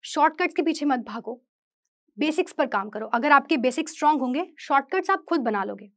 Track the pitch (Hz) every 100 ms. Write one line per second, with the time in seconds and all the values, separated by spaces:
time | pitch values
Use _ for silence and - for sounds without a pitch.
0 | - 311 302 311 359 349 330 - 294 233
1 | 220 220 - 240 _ _ _ _ _ _
2 | _ - 302 311 359 - 269 202 202 214
3 | 214 240 285 285 285 311 247 247 320 -
4 | 302 302 247 262 370 - - 277 277 381
5 | 359 381 - 330 240 208 196 196 202